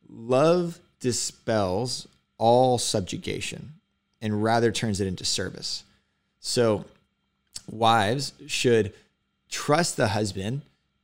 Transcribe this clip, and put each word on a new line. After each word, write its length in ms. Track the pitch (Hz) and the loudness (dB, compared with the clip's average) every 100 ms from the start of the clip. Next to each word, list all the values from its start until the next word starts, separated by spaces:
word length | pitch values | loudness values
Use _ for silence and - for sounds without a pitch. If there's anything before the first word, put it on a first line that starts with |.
| - | -20
Love 680 | 117 113 127 156 175 170 170 _ _ | -16 0 4 4 4 0 -8 _ _
dispels 1080 | 127 113 - - - 110 95 92 123 - - _ _ _ | -4 -2 -6 -8 -2 0 2 0 -2 -8 -12 _ _ _
all 400 | 110 120 127 120 | 4 6 4 2
subjugation 960 | - 113 90 - - 98 - - - - _ _ _ _ | 0 -2 -4 -8 -8 -8 -8 -12 -16 -20 _ _ _ _
and 220 | 110 107 | -4 -2
rather 280 | 110 117 117 | 2 2 2
turns 280 | 98 113 98 | 0 -4 -2
it 80 | 95 | -2
into 160 | 90 | -4
service. 600 | - - 90 - - - - _ _ _ _ _ | -4 -4 -6 -8 -10 -10 -12 _ _ _ _ _
So 420 | - - 117 101 - _ _ _ _ _ _ - - | -4 2 2 2 -4 _ _ _ _ _ _ -18 -14
wives 640 | 110 113 113 101 135 135 - 147 | 0 4 4 2 -2 -6 -12 -8
should 460 | - 131 113 104 - _ _ _ _ _ | 0 4 4 2 -6 _ _ _ _ _
trust 460 | - - 151 175 - | -8 0 0 0 0
the 140 | 120 | 0
husband 520 | 104 107 95 98 135 - _ _ _ | 0 -2 -4 -6 -8 -10 _ _ _